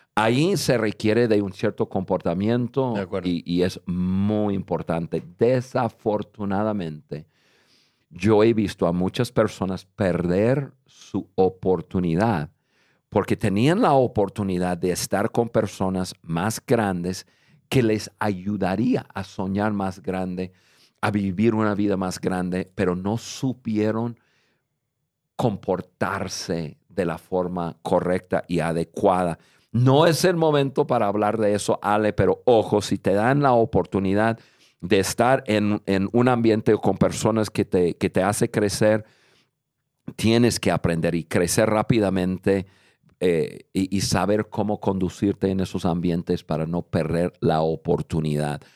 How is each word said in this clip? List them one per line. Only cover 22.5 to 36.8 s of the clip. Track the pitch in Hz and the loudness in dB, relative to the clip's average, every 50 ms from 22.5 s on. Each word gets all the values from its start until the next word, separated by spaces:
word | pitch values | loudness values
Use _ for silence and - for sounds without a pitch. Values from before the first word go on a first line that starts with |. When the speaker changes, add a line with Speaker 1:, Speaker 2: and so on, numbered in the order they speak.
| 90 92 92 - - | -4 -4 -6 -6 -4
Speaker 1:
pero | - 98 90 90 | -2 0 0 0
no | 90 92 98 110 117 | -2 -2 -4 -4 -4
supieron | - - - - - 131 120 - - 117 107 104 107 107 107 113 117 120 117 _ _ _ _ _ _ _ _ _ _ _ _ _ _ _ _ _ _ _ _ _ _ _ _ | -6 -10 -12 -6 -6 -6 -6 -6 -6 -4 -2 0 0 0 0 -2 -4 -6 -8 _ _ _ _ _ _ _ _ _ _ _ _ _ _ _ _ _ _ _ _ _ _ _ _
comportarse | - - 117 98 92 - 101 92 90 - _ _ - 104 90 98 95 95 92 - - - - 87 85 80 73 - _ _ _ | -2 -2 -2 -2 -2 -2 -2 -2 -2 -4 _ _ -6 -4 -4 -4 -4 -6 -8 -8 -10 -6 -6 -4 -4 -4 -8 -12 _ _ _
de | - 101 90 | -4 -4 -2
la | 85 80 85 | -2 -4 -6
forma | - - 92 90 90 87 90 87 85 80 - _ | -8 -4 -4 -2 -2 -2 -4 -4 -6 -6 -8 _
correcta | - - 95 87 85 87 90 90 - - 98 78 - - | -4 0 0 2 2 2 -2 -2 -2 -2 -4 -4 -2 -2
y | 87 82 | -2 0
adecuada. | 78 82 82 82 82 - - - - 98 90 90 92 85 80 - _ _ _ _ _ _ | 0 0 0 -2 -4 -4 -4 2 2 4 4 4 0 -2 -4 -6 _ _ _ _ _ _
No | - 120 123 131 135 147 165 | -2 2 4 6 6 6 6
es | 170 151 - - | 4 4 2 2
el | 185 180 | 2 2
momento | 165 160 156 147 143 139 131 131 151 143 | 4 2 2 2 2 0 0 0 -2 0
para | - 123 117 107 | 0 0 0 0
hablar | 101 101 104 104 104 107 110 | 0 0 0 0 0 0 2
de | 107 104 104 | 2 2 0
eso, | 98 - - 107 - | 0 0 -2 -2 0
Ale, | - 101 104 107 107 104 | 0 0 2 2 2 0
pero | - - 98 90 - - - | 2 2 2 2 2 2 4
ojo, | 127 120 110 98 - 110 104 | 4 4 4 4 4 0 0
si | 101 - 101 - | 0 0 -4 -2
te | - 98 95 | 0 0 2
dan | 101 110 123 139 143 | 2 2 2 2 4
la | 143 135 | 4 4
oportunidad | 123 117 113 - - 98 87 - - 95 98 92 98 104 110 113 117 - - _ _ _ _ _ _ - | 4 4 2 2 2 -2 -2 0 -2 -2 0 0 0 2 2 0 -2 -4 -10 _ _ _ _ _ _ -12
de | 87 90 107 98 | -2 0 2 2
estar | 92 - - - 117 123 135 - - | 2 0 0 2 4 4 4 2 2
en, | - 107 104 104 104 104 - - | 0 0 0 2 0 -2 -2 0
en | - 98 95 98 - | 0 0 0 0 0
un | - 120 120 127 | 2 2 4 4
ambiente | 127 117 113 110 107 110 - 117 107 | 2 2 4 2 2 2 2 2 0
con | - | 2